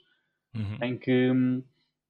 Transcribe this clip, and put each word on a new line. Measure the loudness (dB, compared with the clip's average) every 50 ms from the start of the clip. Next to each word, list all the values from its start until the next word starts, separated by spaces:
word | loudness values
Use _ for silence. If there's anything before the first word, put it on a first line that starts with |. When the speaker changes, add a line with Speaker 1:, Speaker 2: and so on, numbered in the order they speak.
| _ _ _ _ _ _ _ _ _ _ -10
Speaker 1:
Uhum. | -8 -8 -8 -8 -6
Speaker 2:
em | -6 -6 -6 -4
que, | -2 0 2 4 4 4 4 2 2 2 0 -2 -6 _ _ _ _ _ _ _ _